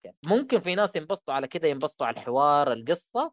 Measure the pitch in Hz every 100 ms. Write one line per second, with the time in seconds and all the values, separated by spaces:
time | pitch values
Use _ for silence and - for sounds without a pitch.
0 | 90 - 151 226 269 233 175 185 202 175
1 | 156 196 - 139 135 170 160 139 151 -
2 | 123 117 - 127 147 147 139 117 120 175
3 | _ 233 311